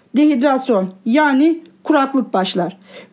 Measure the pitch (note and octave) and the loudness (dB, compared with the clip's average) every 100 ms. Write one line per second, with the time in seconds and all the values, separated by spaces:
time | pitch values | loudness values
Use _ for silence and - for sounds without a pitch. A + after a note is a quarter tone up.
0 | _ A#3 D4+ C#4 C#4 C4 C4+ G3+ F#3 - | _ 0 2 2 0 0 0 -2 -2 -6
1 | - C4+ D4+ C4+ D#4+ E4 - _ - D4+ | -2 0 2 2 2 0 -6 _ -2 0
2 | C4+ C4+ G#3+ F#3+ F#3+ F#3 E3+ - - - | 0 -2 -2 -4 -4 -4 -6 -8 -20 -20
3 | - | -20